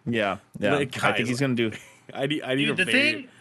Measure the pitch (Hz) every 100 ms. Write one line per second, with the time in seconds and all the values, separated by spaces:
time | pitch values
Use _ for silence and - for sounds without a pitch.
0 | 143 117 101 90 - - 101 117 147 107
1 | 104 104 117 123 139 120 113 - - -
2 | - - 139 151 127 135 147 160 185 254
3 | 294 294 - -